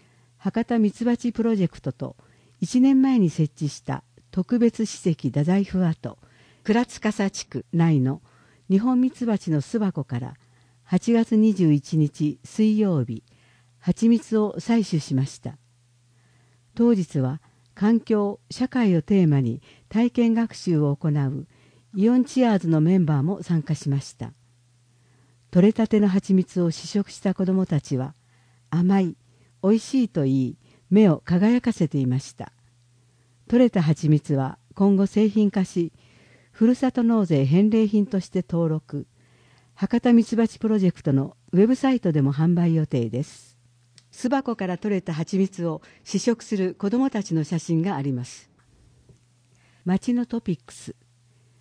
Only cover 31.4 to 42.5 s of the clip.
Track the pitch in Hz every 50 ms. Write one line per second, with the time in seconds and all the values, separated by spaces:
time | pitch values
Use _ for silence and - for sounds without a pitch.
31.4 | 196 220 240 247 - 247 214 - 175 143 - 143 131 127 127 131 - - - -
32.4 | - - _ _ _ _ _ _ _ _ _ _ _ _ _ _ _ _ _ _
33.4 | _ - 226 240 254 233 - 196 160 156 151 - - 151 151 147 - - 147 135
34.4 | 135 131 - - _ _ - - 196 202 202 190 196 190 - 208 220 214 202 220
35.4 | 208 202 - 208 185 - - 180 170 160 - _ _ _ _ _ _ _ _ _
36.4 | _ _ _ - 220 233 254 - - 254 - 254 233 233 233 220 202 165 160 139
37.4 | 139 131 151 185 208 214 214 220 220 202 214 208 202 - - 190 - - - 185
38.4 | 175 - - 170 170 160 156 156 - - - 143 - - _ _ _ _ _ _
39.4 | _ _ _ _ _ _ _ - 196 - - 233 - 247 240 233 220 - 226 214
40.4 | 226 220 - - - 220 220 208 190 180 - - - 156 135 135 135 - - _
41.4 | _ _ - 175 202 226 262 - - 262 262 233 - 180 156 156 135 139 139 139
42.4 | 160 170